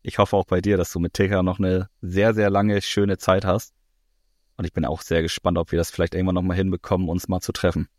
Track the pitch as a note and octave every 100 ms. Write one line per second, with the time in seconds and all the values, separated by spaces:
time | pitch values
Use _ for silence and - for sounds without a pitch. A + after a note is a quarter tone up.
0 | - - G2+ G2+ F#2 F#2 F#2+ G2 E2+ F2
1 | E2+ - G2 G2 F#2 F2+ F#2+ F#2 G2 _
2 | F2+ F#2 G#2+ A2 G#2 G2 G#2 G2+ - -
3 | G2+ F#2+ - F#2 G2 G2 - _ _ _
4 | _ _ _ _ _ - E2+ - C#2 D#2+
5 | - E2 E2 - F#2 F2 E2 E2+ E2+ -
6 | E2+ F#2 F#2 F2+ F#2 F2 F#2+ F2+ - F#2
7 | F2+ F2 - F#2 - - F2+ D#2+ -